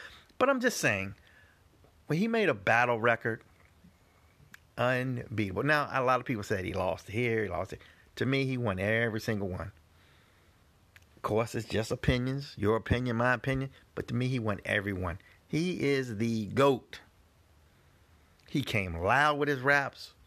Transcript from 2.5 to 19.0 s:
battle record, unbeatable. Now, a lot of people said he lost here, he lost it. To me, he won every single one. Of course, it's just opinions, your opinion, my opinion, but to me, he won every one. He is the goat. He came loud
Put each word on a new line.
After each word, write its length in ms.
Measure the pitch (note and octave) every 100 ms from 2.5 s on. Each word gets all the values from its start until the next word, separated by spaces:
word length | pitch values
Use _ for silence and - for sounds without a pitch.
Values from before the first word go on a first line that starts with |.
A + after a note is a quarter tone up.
battle 460 | A2+ F#2+ A2+ B2 A#2
record, 420 | A#2 A#2 A#2+ A2+ - - - _ - _ _ _ _ _ - - _ -
unbeatable. 880 | B2 B2+ B2+ B2 - G#2+ G2+ F#2
Now, 240 | C3+ D3+ C3
a 100 | C3+
lot 180 | B2+ B2+
of 60 | A#2+
people 160 | A#2
said 220 | G2+ G2+
he 80 | F#2
lost 360 | F#2 F#2 F2+ -
here, 340 | G2+ B2 A2+
he 60 | G#2
lost 240 | E2+ F#2+
it. 80 | - - - - -
To 100 | A#2
me, 180 | C3+
he 120 | C3+ B2+
won 220 | A#2+ F#2
every 420 | G2+ A2+ A#2 G#2+
single 280 | - G#2+ G2
one. 240 | F2+ F2 - _ _ _ _ _ _ _ _ _ _ _ - _ -
Of 60 |
course, 320 | - A2 A#2
it's 140 | A#2+ A2
just 220 | G2+ A2
opinions, 640 | B2+ - B2+ B2+ C#3 C#3+ -
your 200 | G2+ A2+
opinion, 400 | - B2 B2+ A2+
my 180 | B2
opinion, 360 | A#2+ C3+ C3 C3+ - -
but 140 | - -
to 60 |
me, 140 | A#2+ B2+
he 100 | C3
won 220 | A2 G2
every 280 | - G#2 G2+
one. 260 | F#2 F2+ E2+ - - -
He 340 | D3+ F3+ E3+ C#3
is 260 | C#3 B2+ G#2
the 300 | A#2 A2+ G2+
goat. 540 | G2+ C#3 B2+ - - - _ _ _ _ _ _ _ _ _ _ _ _ _ -
He 140 | D3+
came 360 | B2+ A2 F#2
loud 400 | E2